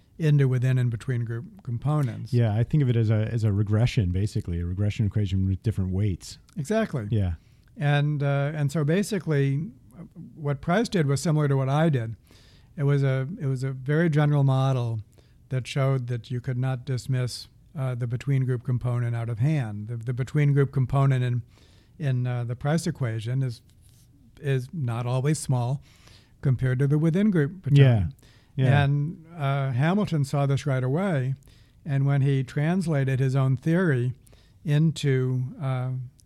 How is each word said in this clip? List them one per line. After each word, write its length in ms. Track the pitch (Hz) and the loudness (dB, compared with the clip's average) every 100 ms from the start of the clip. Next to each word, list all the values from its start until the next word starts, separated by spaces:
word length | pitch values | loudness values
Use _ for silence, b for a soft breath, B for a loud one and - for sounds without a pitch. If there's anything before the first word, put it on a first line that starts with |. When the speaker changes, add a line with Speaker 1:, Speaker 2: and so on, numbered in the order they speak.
| b - | b -2
Speaker 1:
into 280 | 156 147 131 | 4 4 4
within 300 | 127 131 127 | 2 2 2
and 140 | 123 | 2
between 340 | 113 - 120 | -2 -4 -4
group 220 | 117 117 - - | -4 -8 -10 -14
components. 680 | - 120 143 151 127 107 113 | -8 -4 0 0 0 -4 -2
Speaker 2:
Yeah, 240 | 120 113 | 2 2
I 80 | 107 | 2
think 200 | 120 156 | 2 2
of 80 | 127 | 4
it 60 | 117 | 4
as 120 | 110 | 4
a, 180 | 107 113 | 2 0
as 100 | 120 | 0
a 80 | 110 | 2
regression, 600 | 98 104 107 120 - 90 | 2 2 2 4 2 2
basically, 500 | 92 110 110 92 85 | 0 -2 -2 -4 -4
a 60 | 87 | -4
regression 400 | 92 104 - 101 | -2 -2 0 0
equation 420 | 110 98 95 95 | 0 0 0 0
with 140 | 92 | 0
different 300 | 110 98 92 | -2 -2 -2
weights. 440 | 92 104 90 - - _ 190 | 0 -2 -4 -10 -20 _ -10
Speaker 1:
Exactly. 500 | 135 220 214 143 104 | -2 -2 0 -4 -2
Speaker 2:
Yeah. 260 | 110 90 82 b b b - | 0 0 -4 b b b -4
Speaker 1:
And, 440 | 147 147 147 147 | 0 2 0 0
uh, 300 | 143 139 143 | 0 0 -2
and 160 | 156 139 | -2 -2
so 140 | 170 | 0
basically, 840 | 147 185 208 196 160 143 139 139 202 - - - - 170 - | 0 0 0 -4 0 0 2 0 -6 -12 -20 -20 -20 -18 -18
what 260 | - 143 139 | -8 -6 -4
Price 300 | - 196 233 | 0 0 2
did 160 | 185 139 | 0 0
was 160 | 139 | 0
similar 260 | 175 151 143 | 0 0 2
to 80 | 139 | 0
what 140 | 131 | 0
I 180 | 147 165 | 2 2
did. 280 | 131 113 - b b b b b - | 0 -4 -10 b b b b b -4
It 60 | |
was 200 | 139 143 | 0 2
a, 260 | 135 131 131 220 | 2 0 -4 -6
it 60 | 139 | -4
was 180 | 131 | -4
a 60 | 135 | -6
very 400 | 131 127 151 170 | -6 -2 2 2
general 340 | 147 147 147 | 4 4 4
model 560 | 135 131 135 131 117 113 - b b b - | 4 2 2 0 -2 -6 -8 b b b -8
that 180 | 131 - | -6 -4
showed 420 | 143 135 135 120 | -2 0 0 -2
that 220 | 120 - | -8 -6
you 120 | 123 | -6
could 160 | 131 123 | -4 -4
not 260 | 131 127 | -2 -4
dismiss, 640 | 123 127 - 127 123 - - - - 156 | -4 -6 -2 -2 -2 -6 -16 -20 -14 -6
uh, 160 | 131 | -6
the 120 | 123 123 | -4 -4
between 380 | 120 139 135 | -4 0 0
group 180 | 127 120 | 0 -2
component 540 | 131 123 123 120 120 117 | -2 -2 -2 -2 -2 -4
out 140 | 117 | -4
of 80 | 107 | -2
hand. 500 | 143 151 110 104 107 | 0 0 -2 -8 -8
The, 80 | 117 | -8
the 160 | 117 | -6
between 400 | 123 123 151 143 | -4 -2 2 4
group 180 | 139 139 | 4 2
component 540 | 139 120 139 139 131 | 0 0 2 2 2
in, 180 | 123 123 - b b b b - | 0 -2 -6 b b b b -6
in, 280 | 143 123 123 | -4 -2 -2
uh, 180 | 123 | -4
the 120 | 120 123 | -6 -4
Price 300 | 143 165 170 | -2 0 -2
equation 560 | - 120 113 110 131 | -4 -4 -4 -4 -2
is, 200 | 127 117 _ _ - - - _ - - | -2 -6 _ _ -20 -20 -20 _ -20 -10
is 300 | 143 131 127 | -2 -2 -2
not 360 | 170 120 117 120 | -6 -4 -2 -2
always 320 | 127 139 156 | 0 0 -2
small 440 | - 127 120 139 b b b b b - | 0 0 0 -4 b b b b b -4
compared 360 | 143 120 131 127 | 0 0 0 0
to 60 | 143 | 2
the 120 | 151 | 2
within 320 | 165 180 214 | 2 2 2
group 320 | 175 143 - | 2 0 -4
between. 240 | 127 143 135 | 4 8 8
Speaker 2:
Yeah. 180 | 113 85 - b b b - | 6 0 -6 b b b 0
Yeah. 260 | 131 143 | 4 4
Speaker 1:
And, 420 | 139 143 151 190 160 170 | 4 0 -2 -8 -16 -6
uh, 320 | 139 139 135 | -2 -2 -2
Hamilton 540 | 120 156 202 196 156 | 0 0 0 0 0
saw 200 | 135 143 | 0 0
this 220 | 139 135 147 | 0 0 0
right 160 | 131 | -2
away. 520 | 127 151 196 143 131 135 b b b b 160 | 0 0 0 0 -2 -6 b b b b -4
And 180 | 139 | 0
when 160 | 139 139 | 2 2
he 220 | 139 135 | 2 0
translated 760 | 127 147 156 185 170 143 131 131 | -2 -2 0 0 0 0 0 0
his 160 | 135 | 2
own 220 | 135 131 127 | 2 2 0
theory 560 | 160 170 180 127 123 - b b b b | 2 2 2 2 -2 -6 b b b b
into, 800 | 156 147 160 - 143 131 127 127 127 240 | -2 2 2 2 0 2 0 -2 -4 -6
uh, 280 | 135 127 127 131 123 _ | -4 -4 -4 -6 -10 _